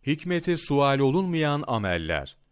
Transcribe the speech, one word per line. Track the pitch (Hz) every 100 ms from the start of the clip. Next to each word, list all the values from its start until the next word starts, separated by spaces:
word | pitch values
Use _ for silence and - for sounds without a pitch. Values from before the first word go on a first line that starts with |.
| 139
Hikmeti | 151 175 175 175 170
sual | - 143 139 139
olunmayan | 135 160 185 165 151 147 -
ameller. | 113 98 87 80 78 69 - _